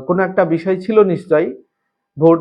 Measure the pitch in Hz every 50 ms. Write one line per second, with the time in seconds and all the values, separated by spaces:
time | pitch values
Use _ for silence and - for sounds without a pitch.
0 | 131 - 175 185 185 180 185 - 185 160 165 165 165 190 190 190 185 214 220 214
1 | 208 190 170 - - - 160 151 175 233 269 - _ _ _ _ _ _ _ _
2 | _ _ _ 139 156 165 165 165